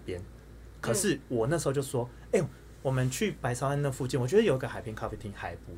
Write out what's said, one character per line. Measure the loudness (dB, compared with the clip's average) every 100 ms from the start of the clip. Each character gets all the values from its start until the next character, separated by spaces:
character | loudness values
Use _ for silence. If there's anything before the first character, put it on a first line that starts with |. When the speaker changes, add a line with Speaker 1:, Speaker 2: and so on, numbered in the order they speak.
| -6
Speaker 1:
边， | -8 -8 -14 -18 -18 -16 -6
可 | 0
是 | 2 4 2 0
我 | 2 2
那 | 2
时 | 2
候 |
就 | 0
说， | 0 -2 -2 -8 0
Speaker 2:
嗯。 | 2
Speaker 1:
哎， | 2 -4 -20 -4
我 | 0
们 | 2 2
去 | 2 0 0
白 | -2
沙 | 0 0
湾 | 2
那 | 0
附 | 0 0
近， | 0
我 | 4
觉 | 6
得 |
有 | 6 4
个 | 0
海 | -6
边 | -8 -4
咖 | -4
啡 | -4
厅 | -8 -6
还 | -8 -8
不 | -12